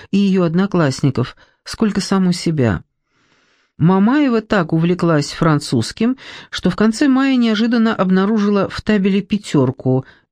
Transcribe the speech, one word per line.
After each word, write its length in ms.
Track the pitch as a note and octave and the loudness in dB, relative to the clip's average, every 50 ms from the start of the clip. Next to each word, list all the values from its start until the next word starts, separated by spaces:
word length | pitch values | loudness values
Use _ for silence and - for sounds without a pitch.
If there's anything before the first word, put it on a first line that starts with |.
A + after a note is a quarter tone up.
| - - | -10 -4
и 80 | - G3 | -2 0
её 240 | G3+ G3 F#3 F#3+ F3 | 2 2 2 2 0
одноклассников, 920 | E3 D#3+ F3+ G3 G3 - F3 D#3+ C3+ C3 - - C#3 - - B2 - - _ _ _ _ _ - | 0 0 0 -2 0 0 0 0 0 0 0 0 0 0 0 -4 -4 -6 _ _ _ _ _ -18
сколько 380 | - - - A#3 G#3 G3+ G3+ F3+ | -12 -6 -2 -2 -2 0 -2 -2
саму 300 | - G3+ F#3+ F#3 F3+ F3 | -2 0 0 2 0 0
себя. 500 | - - E3+ D#3+ C#3+ B2 A2 F#2 D2 - _ _ _ _ _ _ _ _ _ _ _ _ _ _ _ _ _ _ - | 0 -2 -4 0 0 0 0 0 -2 -6 _ _ _ _ _ _ _ _ _ _ _ _ _ _ _ _ _ _ 0
Мамаева 600 | D3+ F3 F#3+ F#3+ G3+ A3+ C4 D4+ D4 C4 A#3 A3+ | 2 2 4 4 2 2 2 2 2 2 0 -2
так 320 | A3 - A3 G3+ E3 D#3+ E3 | -2 -2 0 0 0 0 0
увлеклась 580 | E3 E3 F3 F3+ F3 F3+ E3+ E3 D3 C#3+ - | 0 0 0 0 0 0 0 0 0 0 -2
французским, 840 | - - E3 E3 D3+ C#3+ - - - A#2 A2 - - - A3 A#3+ C4 - - - - - - - | -4 -2 0 2 2 0 0 -2 -2 -2 -2 -2 -4 -2 -2 -2 -2 -4 -8 -20 -20 -20 -18 -14
что 180 | - - - F#3+ | -10 -4 -4 -2
в 60 | F3+ | 0
конце 320 | - G#3 A3+ A3 - D4+ | 0 0 0 0 0 2
мая 300 | C#4 B3+ C4 C4+ C4+ C4 | 2 2 2 2 2 2
неожиданно 580 | B3 A#3 A3+ G#3+ G3+ A3+ A#3 A#3+ A#3 A3 A3+ G#3+ | 2 2 0 0 0 0 0 2 2 2 0 0
обнаружила 720 | - F#3+ F#3 F#3 F#3 F#3+ G3+ A3+ G#3+ G3+ G#3 G#3 G3 F#3+ - | 0 0 2 2 2 2 2 0 0 0 0 0 0 0 -2
в 120 | - - - | -4 -8 -4
табеле 400 | - G#3+ G#3 F#3+ G3+ F#3+ G3+ G3 | 0 0 0 2 2 0 0 -2
пятёрку 840 | - G#3+ G3+ - - - D3+ C3 C3 B2+ - - C3 C3 C3 - - - _ _ _ | -2 -4 -6 -4 -2 0 0 2 0 -2 -4 -2 -2 -2 -2 -2 -6 -14 _ _ _